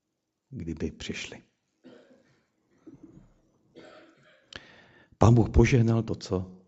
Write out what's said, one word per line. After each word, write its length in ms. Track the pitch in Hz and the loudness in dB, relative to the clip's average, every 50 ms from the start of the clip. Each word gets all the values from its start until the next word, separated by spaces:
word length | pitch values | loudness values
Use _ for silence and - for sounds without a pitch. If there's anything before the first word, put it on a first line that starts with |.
| _ _ _ _ _ _ _ _ _ - | _ _ _ _ _ _ _ _ _ -18
kdyby 400 | 135 - 82 82 78 80 90 78 | -16 -14 -12 -10 -10 -8 -10 -10
přišli. 520 | - - - - - - - - - - _ _ _ _ _ _ _ _ _ - - - _ _ _ _ _ _ _ _ _ _ _ _ _ _ _ _ - - - - - - - - _ _ _ _ _ _ _ _ _ _ _ - - - - - - _ _ _ _ _ _ _ _ _ - - - - - - _ _ _ _ _ _ _ - | -10 -12 -14 -14 -12 -12 -14 -16 -18 -20 _ _ _ _ _ _ _ _ _ -20 -20 -20 _ _ _ _ _ _ _ _ _ _ _ _ _ _ _ _ -20 -20 -20 -20 -20 -20 -20 -20 _ _ _ _ _ _ _ _ _ _ _ -20 -20 -20 -20 -20 -20 _ _ _ _ _ _ _ _ _ -20 -20 -20 -20 -20 -20 _ _ _ _ _ _ _ 4
Pán 160 | 98 110 120 | 6 6 6
Bůh 160 | 117 98 - | 6 2 2
požehnal 520 | - 113 117 113 139 120 113 113 113 113 | 4 4 4 4 4 2 2 2 0 -2
to, 120 | 110 110 - | -2 -4 -8
co, 480 | - - - 98 92 92 - - - _ | -10 -8 -6 -6 -6 -6 -8 -18 -20 _